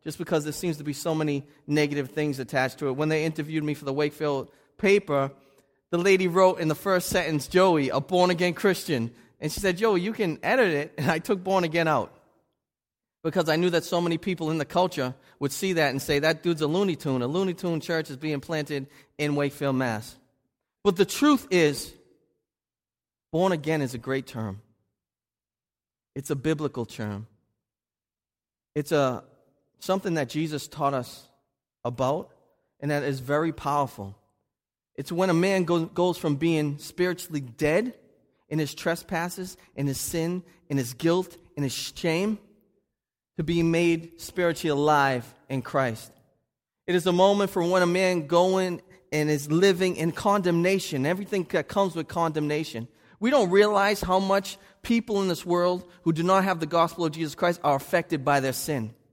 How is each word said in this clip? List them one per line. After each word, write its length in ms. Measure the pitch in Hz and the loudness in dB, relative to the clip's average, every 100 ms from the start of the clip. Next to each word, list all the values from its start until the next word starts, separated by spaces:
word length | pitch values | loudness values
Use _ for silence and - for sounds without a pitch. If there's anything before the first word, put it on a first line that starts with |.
just 160 | 160 151 | -10 -8
because 240 | 165 165 | -2 -2
there 100 | 151 | -2
seems 240 | 147 180 151 | -4 -4 -4
to 60 | |
be 100 | 147 | -6
so 220 | 139 170 160 | -6 -2 -2
many 280 | 156 143 139 _ - | -2 -4 -8 _ -2
negative 460 | 147 147 143 127 | 0 0 -2 -4
things 260 | - 151 135 | -4 -4 -4
attached 400 | 123 139 131 - | -4 -2 -2 -2
to 100 | 143 | -4
it. 20 | |
When 180 | 131 156 | -2 0
they 160 | 156 160 | 0 -2
interviewed 380 | 156 151 156 | -4 -6 -4
me 100 | 151 | -4
for 120 | 147 143 | -6 -6
the 80 | |
Wakefield 580 | 135 147 - 151 139 - _ _ - | -2 -2 -2 -2 -2 -6 _ _ -2
paper, 540 | 202 202 202 139 135 - _ _ _ _ _ | 2 2 2 -2 -2 -6 _ _ _ _ _
the 80 | 170 | 0
lady 300 | 185 190 185 | 4 4 4
wrote 320 | 175 185 180 | 4 4 4
in 80 | 160 | -2
the 80 | 151 | -2
first 340 | 202 185 175 | 0 0 0
sentence, 380 | 190 160 151 - | -2 0 -2 0
"Joey, 420 | 180 190 165 135 | 4 6 4 2
a 100 | 131 | -2
born-again 540 | 139 180 180 175 180 | 0 2 2 2 0
Christian." 580 | 165 202 180 - 135 117 - _ _ | 2 0 0 -2 -2 -2 -8 _ _
And 120 | 151 | -8
she 80 | - | -2
said, 180 | 196 175 | -2 0
"Joey, 240 | 226 190 | 2 2
you 120 | 185 | 0
can 260 | 226 190 151 | -2 -2 -2
edit 280 | 156 254 208 | 0 2 2
it." 220 | 147 151 - | 0 -4 -2
And 100 | 135 | 0
I 80 | 165 | 0
took 240 | - 196 | 0 -4
"born 200 | 185 190 | 0 0
again" 240 | 170 165 160 | 2 0 2
out 240 | 143 95 - _ _ _ _ _ _ _ _ _ _ | 0 -2 -12 _ _ _ _ _ _ _ _ _ _
because 260 | 160 185 160 | -4 0 2
I 60 | 156 | 4
knew 140 | 180 | 4
that 120 | 170 | 2
so 160 | - 175 | 0 0
many 180 | 175 165 | 0 -2
people 340 | - 175 156 | -2 -4 -2
in 60 | 160 | -2
the 80 | 139 | -2
culture 500 | - 180 156 127 127 _ _ | 0 0 0 -6 -6 _ _
would 120 | 139 | -6
see 220 | - 196 | -2 -2
that 160 | 170 143 | 2 2
and 120 | 135 | 0
say, 180 | 135 143 | 0 2
"That 240 | 156 156 | 2 0
dude's 180 | 175 160 | -2 0
a 60 | 151 | 0
Looney 280 | 170 202 147 | 2 0 -2
Tune. 260 | 151 131 | -2 -2
A 60 | 123 | 0
Looney 260 | 170 190 | -2 -2
Tune 260 | 170 180 165 | -2 -4 -4
church 300 | - 160 156 | -4 -4 -4
is 80 | 135 | -8
being 220 | 156 143 | -6 -6
planted 480 | - 160 147 143 135 - _ - | -4 -6 -4 -6 -8 -16 _ -4
in 180 | 147 143 | -2 0
Wakefield, 400 | 143 139 139 131 | -2 -2 0 0
Mass." 400 | 127 107 - - _ _ _ _ _ _ | 0 -2 -8 -20 _ _ _ _ _ _
But 120 | 202 180 | 0 4
the 100 | 196 | 2
truth 420 | - 294 285 - | 4 4 4 4
is, 420 | 180 151 143 - - _ _ _ _ _ _ _ _ _ _ _ _ _ | 4 4 2 -10 -18 _ _ _ _ _ _ _ _ _ _ _ _ _
born 200 | 160 190 | 0 2
again 300 | 170 143 160 | 0 0 -2
is 120 | 135 | -2
a 60 | 123 | -6
great 260 | 131 135 - | -6 -6 -6
term. 340 | 120 110 101 _ _ _ _ _ _ _ _ _ _ _ _ _ _ _ - | -8 -8 -10 _ _ _ _ _ _ _ _ _ _ _ _ _ _ _ -14
It's 140 | - | -6
a 60 | 143 | -4
biblical 500 | 156 156 147 123 113 | 0 -2 -2 -4 -8
term. 420 | - 107 101 113 _ _ _ _ _ _ _ _ _ _ _ _ _ _ | -6 -8 -8 -12 _ _ _ _ _ _ _ _ _ _ _ _ _ _
It's 180 | 151 143 | -8 0
a, 320 | 156 135 120 - _ _ _ _ _ | 2 2 -2 -10 _ _ _ _ _
something 360 | - 190 190 160 | -2 -2 0 -2
that 140 | 127 | -2
Jesus 380 | 151 160 151 - | -4 -4 -6 -10
taught 260 | 147 143 | -4 -2
us 340 | 135 123 - - _ _ _ _ _ | -2 -6 -14 -20 _ _ _ _ _
about, 480 | 120 120 131 156 - _ _ _ _ _ | -8 -2 -2 -2 -6 _ _ _ _ _
and 120 | 143 | -4
that 120 | 147 | -2
is 160 | 143 135 | -2 -4
very 320 | 127 147 160 | -2 0 0
powerful. 640 | 156 139 147 135 - 98 101 _ _ _ _ _ _ _ - | -4 -2 0 -2 -6 -14 -16 _ _ _ _ _ _ _ -14
It's 160 | 139 | -6
when 180 | 170 190 | -2 2
a 40 | |
man 320 | 165 185 190 170 | 2 2 2 2
go-, 200 | 175 160 | 0 0
goes 320 | - 180 175 | 0 0 0
from 180 | 165 139 | -2 0
being 420 | 165 160 151 147 | 2 2 0 -4
spiritually 640 | - - 180 175 - 156 | -12 -2 -2 -2 -6 -8
dead 540 | 127 113 147 170 247 - _ _ _ _ _ | -8 -2 0 2 0 -8 _ _ _ _ _
in 120 | 156 | -4
his 140 | 147 | -4
trespasses, 840 | - 170 170 - 170 175 190 185 - _ - | -4 -4 -4 -4 -6 -6 -8 -12 -14 _ -4
in 120 | 139 | -4
his 120 | 135 | -4
sin, 440 | - 170 165 180 - _ _ | -4 -2 -2 -4 -8 _ _
in 80 | 139 | -4
his 160 | 120 | -4
guilt, 420 | 127 165 175 185 - _ - | -2 0 0 -2 -14 _ -6
in 60 | |
his 100 | 139 | -6
shame, 640 | - - - 175 160 208 208 _ _ _ _ _ _ _ _ _ - | -6 -10 -4 -2 0 -2 -4 _ _ _ _ _ _ _ _ _ -6
to 60 | |
being 280 | 160 170 165 | -2 2 2
made 500 | 165 170 165 165 - | 4 2 0 -4 -16
spiritually 500 | - - 175 165 165 | -10 -2 0 0 -2
alive 600 | 143 147 151 139 127 117 - _ | 2 4 4 4 0 -6 -20 _
in 120 | 135 | -6
Christ. 500 | 123 147 131 110 - _ _ _ _ _ _ _ - | -2 -2 -2 -4 -14 _ _ _ _ _ _ _ -2
It 80 | 175 | 0
is 120 | 185 | 2
a 40 | |
moment 400 | 175 190 202 196 | 4 6 4 0
for 100 | 196 | 0
when 180 | 170 185 | 2 2
a 60 | 175 | 4
man 400 | 180 185 180 143 | 2 2 0 2
going 540 | 170 185 190 185 175 _ - _ | 4 4 2 0 -4 _ -20 _
and 180 | 151 151 | -2 0
is 220 | 151 143 | 0 0
living 460 | 160 196 175 185 175 | 4 4 4 0 0
in 140 | 165 | -4
condemnation, 920 | 156 214 202 180 170 175 190 - 143 139 | -2 0 2 2 2 2 0 -2 -2 -2
everything 400 | 180 202 202 165 | -2 -4 -4 -2
that 160 | 180 - | -2 -2
comes 280 | 202 196 165 | 0 0 -2
with 120 | 156 | -6
condemnation. 800 | 180 165 156 147 151 156 113 117 _ _ _ | -2 -2 0 -2 -2 -4 -8 -12 _ _ _
We 100 | 220 | 2
don't 200 | 277 185 | 4 6
realize 520 | 196 208 208 202 202 | 6 6 4 2 0
how 180 | 170 185 | 0 0
much 380 | 196 196 196 - - _ | 2 0 0 -14 -20 _
people 400 | - 233 220 202 | 0 0 2 0
in 60 | 190 | 0
this 180 | 170 180 | -2 0
world 440 | 175 180 180 - - | 2 2 0 -6 -4
who 100 | 170 | -2
do 100 | 160 | 0
not 200 | 175 190 | 4 4
have 160 | 190 175 | 4 0
the 60 | 156 | 0
gospel 400 | 170 165 - 165 | 2 2 2 -4
of 60 | |
Jesus 240 | 156 156 - | -2 -8 0
Christ 240 | 175 170 | 0 2
are 120 | 147 135 | 0 0
affected 480 | - 175 165 156 | 0 -2 0 -2
by 160 | 139 143 | 2 2
their 140 | 131 | 2
sin 400 | 123 - 143 110 - _ | -2 -4 -4 -4 -12 _